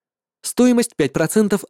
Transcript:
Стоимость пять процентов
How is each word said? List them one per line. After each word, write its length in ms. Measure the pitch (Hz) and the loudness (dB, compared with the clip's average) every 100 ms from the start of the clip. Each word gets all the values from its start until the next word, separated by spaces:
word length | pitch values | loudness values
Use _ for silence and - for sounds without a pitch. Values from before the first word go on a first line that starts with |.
| _ _ _ _ | _ _ _ _
Стоимость 540 | - - 247 240 233 - | -8 0 2 2 -2 -2
пять 160 | 143 | -4
процентов 520 | - 160 214 208 208 - | -2 -2 0 0 -2 -4